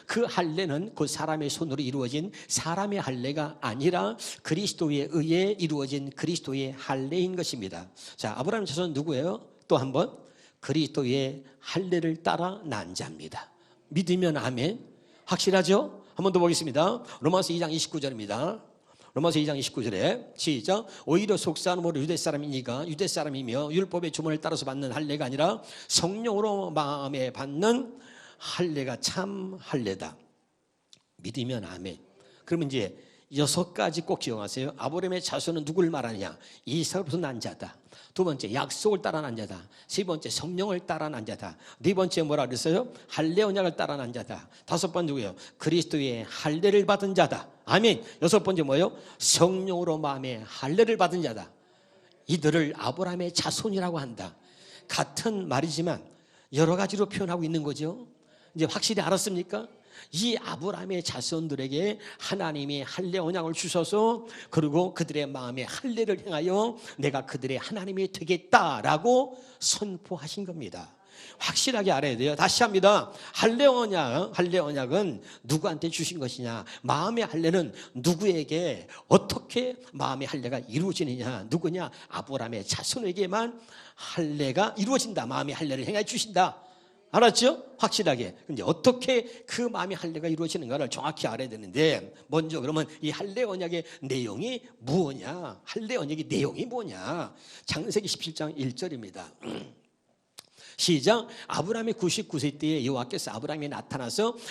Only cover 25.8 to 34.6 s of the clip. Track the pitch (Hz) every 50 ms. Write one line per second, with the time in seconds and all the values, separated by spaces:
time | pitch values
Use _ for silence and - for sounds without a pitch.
25.8 | - - - - - 170 196 220 233 240 202 202 214 214 202 196 190 180 156 156
26.8 | 147 139 147 143 139 135 147 135 127 123 - 127 135 139 143 156 196 220 240 254
27.8 | - - - - - - - - - - - - - - - - 180 170 151 143
28.8 | 131 127 120 - - - - 196 185 196 196 196 190 190 190 - - - - 135
29.8 | 113 98 95 92 80 78 76 - - _ _ _ _ _ _ _ _ _ _ _
30.8 | _ _ - _ _ _ _ _ - 104 113 135 117 127 131 113 98 82 92 87
31.8 | 92 95 82 - - _ _ - - - - _ - - 170 165 160 143 127 123
32.8 | 101 92 - - - - _ _ _ - 143 143 147 135 - 180 170 - - 220
33.8 | 208 170 156 165 165 - 180 - - 135 113 107 104 98 - 131